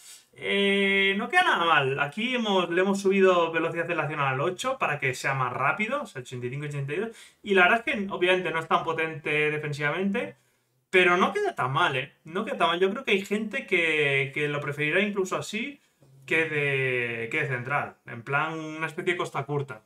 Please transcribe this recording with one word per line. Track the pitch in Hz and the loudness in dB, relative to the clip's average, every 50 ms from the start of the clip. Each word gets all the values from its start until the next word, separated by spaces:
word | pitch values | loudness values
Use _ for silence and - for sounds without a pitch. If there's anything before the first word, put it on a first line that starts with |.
| - - - - _ _ _ | -20 -20 -20 -20 _ _ _
eh, | - - 190 196 202 202 196 196 202 196 196 196 196 196 196 196 | -8 -4 -2 0 2 2 2 2 2 2 4 4 4 4 2 2
no | 202 240 240 | 0 -2 2
queda | 359 370 370 | 2 2 4
nada | 320 262 185 170 | 4 2 2 4
mal. | 165 160 147 139 131 139 143 | 4 4 4 4 2 0 -2
Aquí | 143 143 - 208 226 254 254 | -2 -4 -2 -4 -4 -2 -2
hemos, | 240 226 208 190 180 175 165 | -2 0 2 2 2 2 2
le | 170 180 | 0 0
hemos | 190 196 196 196 | 2 2 0 2
subido | - 190 196 196 190 185 180 175 165 165 | 2 2 4 6 6 6 6 6 2 2
velocidad | 160 165 165 160 156 170 165 | 0 -2 -2 -2 -2 -4 -2
de | 170 170 | -2 -2
aceleración | 160 151 143 156 151 | -2 -2 -4 -2 -2
al | 143 135 131 135 | 0 0 0 0
ocho | 151 185 190 - - 262 262 | -2 -2 -2 -2 -4 -4 -2
para | - 170 156 147 139 | -2 -2 -2 -2 -2
que | 139 131 123 | -2 -2 -2
sea | - - 143 143 | -2 -4 -2 -2
más | 135 127 127 | 0 -2 -2
rápido, | 127 120 131 147 160 185 214 220 269 285 | -2 0 0 0 0 0 -2 -2 -2 -4
o | 285 | -6
sea, | - - 131 | -8 -10 -14
ochenta | 120 - 127 123 123 | -12 -10 -10 -8 -8
y | 123 | -8
cinco, | 135 143 151 | -6 -6 -8
ochenta | 143 143 143 139 135 | -6 -6 -6 -6 -4
y | 147 | -4
dos. | 185 220 226 - - - - _ _ | -4 -4 -6 -8 -14 -20 -20 _ _
Y | - 208 196 | -2 2 6
la | 185 | 6
verdad | 180 185 233 233 - | 6 6 6 4 2
es | 320 285 | -2 -4
que, | 214 190 196 | -4 -4 -6
obviamente, | 170 170 175 180 185 185 180 160 | -2 0 2 4 4 2 2 -2
no | 160 165 | -2 -4
es | 165 - | 0 0
tan | 185 170 - | 0 0 2
potente | 165 160 160 160 160 160 147 - 156 147 151 151 151 | 0 -2 -2 -2 -4 -4 -6 -4 -2 0 0 0 0
defensivamente, | 151 151 147 147 143 139 143 147 151 180 196 202 196 - - - - _ _ _ _ _ _ _ _ _ _ _ | 0 -2 -4 -6 -4 -2 -2 -2 -2 0 0 0 0 -2 -4 -6 -10 _ _ _ _ _ _ _ _ _ _ _
pero | - 185 180 180 175 | 4 4 6 6 6
no | 180 233 262 | 6 4 2
queda | - 415 415 381 - | 2 0 0 0 0
tan | - 127 127 | 0 -2 0
mal, | 135 160 175 165 139 | 2 2 2 2 2
¿eh? | 127 127 - - _ _ | -2 -4 -6 -12 _ _
No | 156 160 196 220 | -8 -6 -6 -4
queda | 277 269 202 | -4 -2 0
tan | 175 165 | 0 0
mal. | 170 180 | 2 2
Yo | 185 196 | 2 0
creo | 220 269 262 | 0 -2 0
que | 240 | 0
hay | 208 196 | 0 0
gente | 196 - 202 214 226 214 - 269 269 | 0 -2 -2 -4 -2 -4 -6 -8 -4
que, | - 190 175 165 160 156 151 147 139 139 135 135 135 - | 0 0 2 2 2 2 2 2 2 2 0 0 -2 -2
que | 151 147 147 | -4 -2 -2
lo | 147 143 | -2 -4
preferirá | 147 147 139 151 151 151 165 190 | -4 -6 -4 -2 -2 0 2 2
incluso | 202 208 196 202 185 190 175 | 2 2 0 -2 -2 -2 -2
así, | 151 143 - 202 214 240 285 285 - _ _ _ _ _ _ - - - - | -6 -6 -6 -6 -6 -6 -8 -10 -16 _ _ _ _ _ _ -20 -20 -4 0
que | 160 160 165 156 | 0 0 0 0
de, | 156 147 143 143 139 135 131 131 127 123 120 117 117 117 117 113 | 0 0 0 0 0 0 0 0 0 0 -2 -2 -4 -6 -6 -4
que | 131 156 | -4 -4
de | 147 135 | -2 -2
central. | 127 120 113 123 120 107 107 104 - _ _ | -4 -4 -4 -2 -2 -2 -2 -4 -10 _ _
En | 127 123 117 | -14 -14 -12
plan, | 110 139 139 143 156 160 165 160 | -6 -4 -2 -2 -2 -2 -6 -8
una | 156 156 156 160 160 | -8 -10 -8 -8 -8
especie | 151 147 180 - 180 | -6 -6 -4 -2 -2
de | 175 180 | -2 -2
costa | 175 - - 143 135 | -4 -4 -4 -6 -6
curta. | - 147 143 135 - 110 110 - | -4 -4 -4 -4 -6 -10 -14 -16